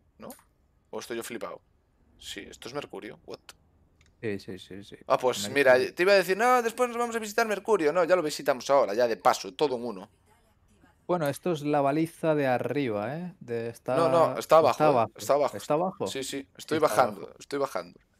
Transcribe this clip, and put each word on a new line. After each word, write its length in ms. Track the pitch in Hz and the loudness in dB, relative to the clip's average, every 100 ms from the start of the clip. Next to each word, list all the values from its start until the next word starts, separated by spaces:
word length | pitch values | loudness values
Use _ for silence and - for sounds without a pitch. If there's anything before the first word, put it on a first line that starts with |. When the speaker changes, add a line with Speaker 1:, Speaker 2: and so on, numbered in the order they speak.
| _ _ | _ _
Speaker 1:
¿no? 120 | 110 - _ _ _ _ _ | -20 -20 _ _ _ _ _
¿O 80 | 110 | -14
estoy 180 | - 117 | -10 -10
yo 60 | |
flipado? 380 | - 113 95 78 _ _ _ _ _ _ | -10 -10 -12 -14 _ _ _ _ _ _
Sí, 220 | - 98 | -16 -14
esto 260 | - - 117 | -16 -16 -12
es 80 | |
Mercurio. 460 | 143 127 95 104 151 | -12 -10 -14 -14 -18
What? 140 | - 113 - - _ _ _ _ _ _ | -18 -18 -18 -20 _ _ _ _ _ _
Speaker 2:
Sí, 200 | 113 101 | -8 -8
sí, 180 | - 95 | -10 -16
sí, 240 | - 95 | -16 -18
sí. 140 | 101 - - | -18 -20 -2
Speaker 1:
Ah, 100 | 135 | 0
pues 320 | 127 107 101 | 0 -2 -2
Speaker 2:
Mercurio. 260 | 139 131 127 | 2 6 6
Speaker 1:
mira, 180 | 104 | 4
te 80 | 165 | 0
iba 80 | 180 | 4
a 60 | 196 | 4
decir, 200 | 175 190 | 4 0
"No, 240 | 247 254 | 2 2
después 280 | 226 220 247 | 0 -2 -4
nos 100 | 233 | -2
vamos 160 | 240 | -4
a 60 | 226 | -6
visitar 260 | 214 208 226 | -4 -2 -2
Mercurio". 460 | 196 214 202 151 | -2 0 2 2
No, 100 | 180 | 2
ya 140 | 165 180 | 2 2
lo 60 | |
visitamos 440 | 151 - 139 127 - | 2 -2 -2 -2 2
ahora, 260 | 139 104 | 2 4
ya 120 | 107 120 | 2 0
de 100 | 107 | 2
paso, 380 | 127 113 101 | 2 2 -4
todo 220 | 90 151 123 | -2 -2 -2
en 80 | |
uno. 260 | 120 95 104 _ _ _ _ _ _ _ _ _ - | -6 -10 -16 _ _ _ _ _ _ _ _ _ -4
Speaker 2:
Bueno, 220 | 175 143 | -2 -2
esto 240 | 135 185 | -2 -4
es 100 | 156 | -4
la 180 | 147 147 | 0 2
baliza 520 | 139 151 165 - 160 | 2 0 -2 -2 0
de 140 | 151 135 | 2 2
arriba, 680 | 123 123 147 131 104 107 156 | 0 0 -2 -2 -2 -4 -6
¿eh? 200 | 180 - | -10 -14
De, 300 | 123 117 117 | -8 -6 -6
está, 260 | - - | -10 -4
Speaker 1:
No, 140 | 135 165 | 0 2
no, 280 | - 147 131 | 4 2 0
está 200 | - 160 | 4 6
abajo, 140 | 147 | 6
Speaker 2:
está 120 | - 151 | 4 4
Speaker 1:
¿eh? 20 | |
Speaker 2:
abajo. 240 | 127 110 | 4 0
Speaker 1:
Está 200 | - - | -4 0
abajo. 220 | 139 131 104 | 2 2 -2
Speaker 2:
¿Está 180 | - | -2
abajo? 320 | 151 185 190 - | -2 -2 -4 -6
Speaker 1:
Sí, 160 | 139 | -6
sí, 160 | 131 139 | -8 -10
Speaker 2:
Sí, 80 | - - | -12 -20
Speaker 1:
estoy 220 | - 156 | -6 0
Speaker 2:
está 100 | 151 | 2
Speaker 1:
bajando, 320 | 107 120 95 | 4 2 -2
Speaker 2:
abajo. 160 | - - | -16 -18
Speaker 1:
estoy 200 | - 139 | -8 -4
bajando. 400 | 135 92 87 - _ _ | -4 -6 -10 -18 _ _